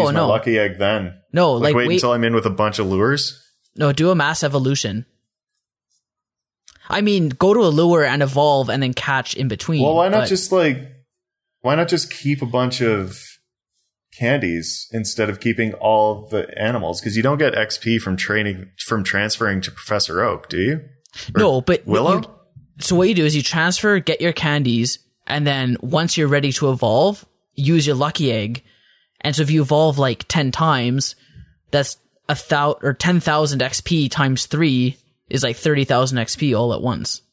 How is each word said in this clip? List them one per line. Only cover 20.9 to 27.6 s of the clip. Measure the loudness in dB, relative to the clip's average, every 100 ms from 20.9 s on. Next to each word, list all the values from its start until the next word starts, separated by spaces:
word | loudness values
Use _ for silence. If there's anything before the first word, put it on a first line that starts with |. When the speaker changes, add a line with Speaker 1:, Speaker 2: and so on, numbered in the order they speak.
| -20 _ -18 -6 0
Speaker 1:
Or |
Speaker 2:
No, | 2 2
but | 0 -2 0
what |
Speaker 1:
Willow? | 0 2 0
Speaker 2:
you, | -2 -14 _ -20 -20 -8
so | 0 2
what | 4
you | 4
do | 2
is | 0
you |
transfer, | -2 0 0 0 2 0
get | 0 -2
your | -2
candies, | -2 0 0 0 0 -2 -4 _ _ -8
and | -2 -2
then | 0 -2 -2
once | -2 0 0 0
you're | 2
ready | 2 0
to | 0 0
evolve, | 0 2 4 2 0 -8 _ _
use | -4